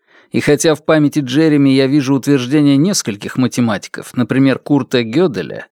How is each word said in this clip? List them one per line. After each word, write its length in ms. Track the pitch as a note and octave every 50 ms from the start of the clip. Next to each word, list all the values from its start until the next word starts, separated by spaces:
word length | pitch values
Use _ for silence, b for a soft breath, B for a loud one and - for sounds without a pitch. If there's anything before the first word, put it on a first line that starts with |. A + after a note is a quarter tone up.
| b b b b b b
И 100 | b A#2+
хотя 340 | - - D3 C3+ - E3 D3+
в 80 | C#3+ -
памяти 360 | - D#3+ D#3 D3+ C#3+ - D#3
Джереми 500 | C#3 B2 B2+ D3+ D#3+ D#3 D3+ D3 C#3 C3+
я 180 | C3 C3+ C3+ C3
вижу 280 | C#3 D3+ C3 C3 C#3
утверждения 600 | C3+ - C#3+ C#3+ C3+ B2 B2 C#3+ D#3 D3 C#3+ C#3
нескольких 600 | C3+ D3+ G3+ G3+ - - - G2+ G2 - - - -
математиков, 800 | B2+ A#2+ - - A#2+ A2+ G#2 F#2 - - - - - - -
например, 440 | B2+ A#2+ - A#2+ C3+ C3+ C3+ B2 -
Курта 440 | - - C#3+ C#3 B2 - - B2+ A#2
Гёделя, 640 | A2 A2 D#3 F#3 E3+ A2 F#2 D#2+ A1 G#1 A1 - - _